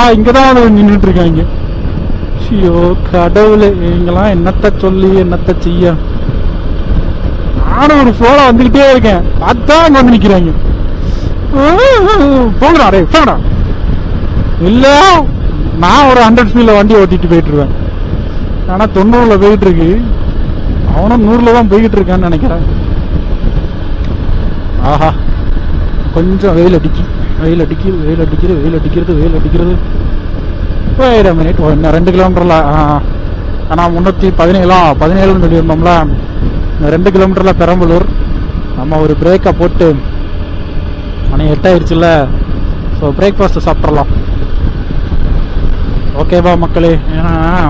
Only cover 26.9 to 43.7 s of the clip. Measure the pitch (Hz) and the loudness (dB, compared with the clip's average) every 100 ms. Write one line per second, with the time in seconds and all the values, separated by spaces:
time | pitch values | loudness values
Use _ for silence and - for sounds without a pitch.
26.9 | - - - - - 160 170 147 160 196 | -2 -2 -2 -2 -2 -2 -2 -2 -2 -4
27.9 | 180 156 165 160 156 180 165 160 160 151 | -2 -2 -2 -2 0 0 0 -2 -2 -2
28.9 | 180 175 156 160 - - 170 175 175 - | -2 -2 0 0 0 0 0 0 0 -2
29.9 | - - - - - - - - - - | -2 -2 -2 -4 -6 -6 -4 -4 -4 -2
30.9 | - 254 226 190 165 160 170 156 147 208 | 0 2 2 2 0 0 0 0 0 0
31.9 | 170 175 180 185 185 175 160 147 156 147 | 0 0 0 0 0 0 0 0 0 0
32.9 | 147 - - - - - - - 160 175 | -2 -2 -4 -6 -6 -6 -6 -4 -2 -2
33.9 | 170 185 190 190 175 165 190 180 185 165 | 0 -2 0 0 0 2 2 2 2 2
34.9 | 139 156 190 196 190 170 165 160 156 170 | 0 0 2 2 2 2 2 0 0 0
35.9 | 170 151 - - - - - - - 147 | 0 0 -2 -4 -4 -4 -2 -4 -2 -2
36.9 | 165 185 190 190 185 190 180 170 180 170 | 0 0 2 0 0 0 0 0 2 2
37.9 | 170 - - - - - - - - - | 2 0 -2 -2 -4 -4 -6 -6 -6 -4
38.9 | 156 156 147 160 185 190 170 170 - 170 | -2 0 0 0 0 0 0 0 0 0
39.9 | 139 - - - - - - - - - | 0 -4 -6 -6 -6 -6 -8 -6 -6 -6
40.9 | - - - - - 151 151 190 175 160 | -8 -8 -4 -2 0 0 0 0 0 0
41.9 | 165 170 160 127 - - - - - - | 0 2 0 0 -2 -2 -4 -4 -4 -4
42.9 | - 147 135 196 196 185 180 175 | -4 -4 -2 -2 0 0 0 -2